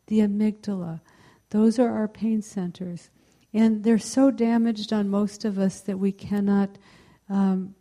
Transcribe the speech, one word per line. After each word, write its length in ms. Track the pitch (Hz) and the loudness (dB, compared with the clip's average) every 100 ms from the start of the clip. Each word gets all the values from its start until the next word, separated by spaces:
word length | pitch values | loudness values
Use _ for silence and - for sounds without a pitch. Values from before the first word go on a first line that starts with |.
| - | -2
the 120 | 214 | 0
amygdala, 800 | 208 202 214 208 208 190 170 165 _ _ _ _ _ | 2 2 -2 -2 -8 -6 -8 -12 _ _ _ _ _
those 300 | 214 226 226 | 2 2 4
are 120 | 233 | 0
our 160 | 220 214 | 0 -4
pain 340 | - 226 220 | -4 -2 -2
centers. 680 | - 202 180 - 180 170 - _ _ _ _ | -4 -6 -8 -8 -10 -12 -16 _ _ _ _
And 300 | 214 226 214 | 2 2 2
they're 160 | 214 220 | 2 0
so 320 | - 269 269 | 0 2 4
damaged 640 | 240 233 233 233 214 - | 4 0 2 0 -2 -4
on 160 | 214 202 | -2 0
most 340 | 196 208 - | 0 -2 -4
of 160 | 214 196 | -6 -2
us 220 | 190 - | -2 -2
that 180 | - 190 | -8 -2
we 140 | 196 | -2
cannot, 560 | 196 156 202 202 202 196 196 _ _ _ _ - | -4 -6 -2 2 2 0 -6 _ _ _ _ -4
um, 460 | 196 190 190 185 - | 0 2 0 -4 -14